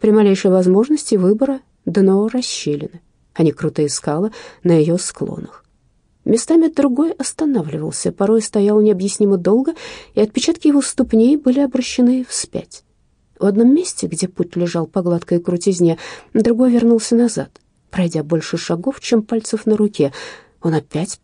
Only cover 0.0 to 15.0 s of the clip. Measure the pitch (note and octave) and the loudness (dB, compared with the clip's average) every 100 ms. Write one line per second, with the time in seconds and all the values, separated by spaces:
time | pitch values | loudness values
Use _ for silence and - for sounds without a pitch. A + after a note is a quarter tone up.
0 | A3 A3 G#3 F#3+ G3 F#3 F3+ G3 B3+ D4+ | 2 4 4 2 2 2 4 2 2 -2
1 | - G3+ F3+ G#3+ C4+ C4+ _ _ - F#3 | 0 2 2 2 0 -4 _ _ -4 2
2 | F#3+ G3 A3 B3 - - D3+ D3 D3+ E3+ | 2 2 0 -4 -6 -8 -6 -6 -8 -14
3 | _ _ _ - E3 - D#3 D#3+ D3 - | _ _ _ 0 0 0 -6 -2 -4 -4
4 | - D3+ G#3+ - - - F3 E3 D#3 F3+ | -4 -4 -4 -8 -20 -4 2 2 2 0
5 | - - - - - - _ _ _ _ | -4 -8 -10 -10 -14 -20 _ _ _ _
6 | _ _ - A#3 - E4 D#4+ D4+ C#4 A#3+ | _ _ -2 -2 2 2 2 0 0 0
7 | D#4+ - C4 - D4+ A#3+ D#3 D#3 D#3 - | -2 -4 -8 -4 -2 -2 -4 -8 -8 -6
8 | F3 F3 G3 A3+ A3 G#3+ G3+ G#3+ G#3+ F#3 | -8 -4 0 0 0 0 2 4 2 2
9 | G3 - G3+ F#3+ F3 A3+ C#4+ E4 - - | -2 0 0 2 2 0 0 -6 -16 -20
10 | - - G#3+ B3+ - E4 D4+ C#4+ - - | -6 -2 0 0 -2 0 2 2 0 -4
11 | A#3+ A3 A#3+ D4+ B3+ C4 C4+ B3+ B3 - | 0 4 4 2 2 0 0 -2 -4 0
12 | B3 B3+ B3 - - - - - _ _ | 2 2 -4 -10 -10 -12 -12 -20 _ _
13 | _ _ _ - G3 G#3 A#3+ D#4 F#4 - | _ _ _ -2 0 4 4 4 0 -8
14 | E3 D#3+ F#3 - F3 F3 F3 E3+ D#3+ G3 | -8 -4 -6 -4 -6 -2 -2 -2 -4 -4